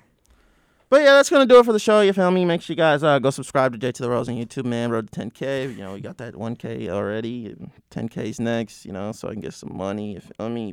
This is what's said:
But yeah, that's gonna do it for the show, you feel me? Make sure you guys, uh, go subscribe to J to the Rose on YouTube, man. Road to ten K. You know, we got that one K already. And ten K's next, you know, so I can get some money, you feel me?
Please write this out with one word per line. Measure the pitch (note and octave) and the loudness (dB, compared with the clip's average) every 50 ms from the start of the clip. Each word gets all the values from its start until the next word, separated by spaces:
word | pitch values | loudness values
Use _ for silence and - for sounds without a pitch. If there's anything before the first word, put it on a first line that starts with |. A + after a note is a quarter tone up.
| - _ _ _ _ _ _ _ _ _ _ _ _ _ _ _ _ - | -16 _ _ _ _ _ _ _ _ _ _ _ _ _ _ _ _ 2
But | C4 C#4+ | 4 6
yeah, | D4+ C#4 C#4 | 6 8 8
that's | C#4 C#4 - | 6 6 6
gonna | E4+ C#4 C4+ A3+ | 4 4 6 8
do | B3+ B3 | 10 8
it | A#3+ | 8
for | A#3+ G#3+ | 8 4
the | G#3+ | 0
show, | - A3+ G#3+ G#3+ | 2 4 4 4
you | G#3 G3 F#3+ | 4 4 4
feel | G3 F#3 F3+ | 4 2 2
me? | F#3 F#3 F3+ | 2 2 2
Make | F3 E3+ E3+ | 0 0 -2
sure | - - E3 | -4 -6 -2
you | E3 | 0
guys, | E3 D#3+ D3 C#3+ | 2 2 2 4
uh, | D3+ D3+ C#3+ C#3 | 4 2 2 4
go | B2 C3+ | 2 0
subscribe | C3+ - C3 - - C#3+ C3 C3 | -2 -2 -6 -4 0 0 0 0
to | A#2+ A2 | 0 -2
J | B2+ B2+ B2 | -6 -6 -6
to | - C3 | -4 -4
the | A#2+ | -2
Rose | B2 A#2+ B2 B2 | -2 -2 -2 -4
on | A#2+ | -6
YouTube, | A#2 A#2+ A2+ - C3+ B2+ | -6 -8 -8 -8 -8 -6
man. | B2 A#2+ A#2 A#2 A#2+ | -4 -4 -4 -2 -2
Road | A#2 A2+ A2 G#2 | -2 -4 -4 -6
to | - - | -8 -10
ten | G2+ A2+ | -10 -10
K. | - - C3 C3+ C#3 C3+ C3 C#3 | -8 -8 -6 -6 -4 -4 -6 -8
You | A2+ G2 | -10 -12
know, | G2 F#2+ G2 | -12 -12 -12
we | G2 | -12
got | - G#2+ - - | -14 -14 -14 -14
that | A2+ A#2+ - | -14 -14 -12
one | E2+ A2 A2+ A#2+ | -10 -8 -8 -8
K | - - A#2 A2+ A2+ A2+ F2 | -8 -10 -10 -10 -8 -8 -6
already. | F2+ G2+ G#2 G2+ G#2 A2 A2+ A#2 B2 B2 A2+ G2+ | -4 -4 -4 -4 -4 -6 -6 -8 -8 -10 -12 -12
And | - - - - - _ _ _ | -14 -16 -18 -18 -20 _ _ _
ten | - - A2+ A2 | -10 -8 -8 -8
K's | - - A#2+ A2 A2 - | -8 -8 -8 -8 -6 -4
next, | A2+ A#2 A#2 A#2 A2+ G#2+ - - - | -2 -2 -2 -2 -4 -6 -10 -16 -16
you | - | -14
know, | G2 F#2+ G2+ G#2 | -12 -10 -10 -10
so | A2+ - - - | -10 -10 -10 -10
I | |
can | G#2+ G#2 | -10 -10
get | - - - | -10 -12 -14
some | - - - - | -14 -16 -14 -12
money, | - F#2+ G2 G2+ - G#2 G#2 G2 | -8 -6 -6 -6 -6 -8 -10 -12
you | - | -14
feel | - - - - G#2 A2+ | -16 -18 -14 -12 -10 -8
me? | A#2 A#2 A2 G2+ | -8 -8 -8 -10